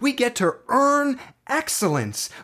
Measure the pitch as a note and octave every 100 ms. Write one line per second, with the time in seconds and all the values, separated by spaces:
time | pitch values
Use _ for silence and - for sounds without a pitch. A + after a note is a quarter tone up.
0 | C4+ C4 A#3+ B3 F3 - - C4 C#4 C#4+
1 | C#4+ C4 - - - D4 D#4+ - G3 C#3+
2 | G#2+ G#2 - -